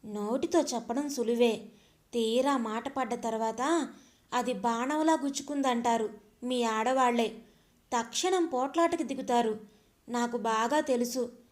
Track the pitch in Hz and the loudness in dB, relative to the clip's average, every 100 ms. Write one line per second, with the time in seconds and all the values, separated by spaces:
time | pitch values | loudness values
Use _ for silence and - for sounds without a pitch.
0 | - 208 208 247 339 339 277 240 233 240 | -10 -6 -4 -2 2 2 2 -2 -4 -4
1 | 294 277 226 233 240 214 - - _ _ | -4 -4 -2 4 4 2 -8 -20 _ _
2 | _ 240 220 233 262 269 226 214 254 269 | _ -2 0 2 2 2 0 -4 -6 -4
3 | 247 233 233 220 220 220 262 339 277 - | -4 -4 -4 -2 -2 -2 0 0 0 -8
4 | - _ _ 247 247 220 233 233 254 302 | -20 _ _ -4 -2 -2 -2 -2 0 0
5 | 320 320 277 277 277 294 269 240 240 233 | 2 2 0 -6 -6 -2 0 2 2 2
6 | 214 208 - _ 247 254 233 220 226 262 | 0 -6 -20 _ -4 0 0 0 2 4
7 | 254 240 226 - - _ _ _ _ 247 | 4 4 0 -2 -20 _ _ _ _ -2
8 | 233 - 370 370 339 254 269 277 339 339 | -2 -2 0 2 2 0 0 2 2 2
9 | 247 269 208 240 233 214 - - _ _ | -4 -6 0 2 2 -2 -8 -20 _ _
10 | - 240 240 233 220 220 233 302 302 247 | -6 -2 -2 -2 0 0 2 2 2 0
11 | 240 262 240 - - | 0 -2 -6 -8 -20